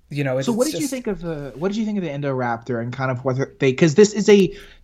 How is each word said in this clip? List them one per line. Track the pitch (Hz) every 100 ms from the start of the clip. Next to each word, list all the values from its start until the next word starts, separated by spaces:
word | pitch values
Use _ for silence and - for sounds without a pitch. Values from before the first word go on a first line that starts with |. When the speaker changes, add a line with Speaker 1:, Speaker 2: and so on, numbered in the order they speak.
| _
Speaker 1:
you | 143
know, | 139 131
it's | 139
Speaker 2:
So |
what | 226 277
did |
you | 320
Speaker 1:
just | 294
Speaker 2:
think | 262 233
of | 180
the, | 170 156 139 117
what | 185
did | 208
you | 214
think | 208
of |
the | 170
Indoraptor | 143 143 131 123 117 - 117
and | 120
kind | 123 131
of | 123
what | 131 127 131 -
they, | 139
'cause | 127 170
this | 151 202
is | 214 208
a | 202 185 - - -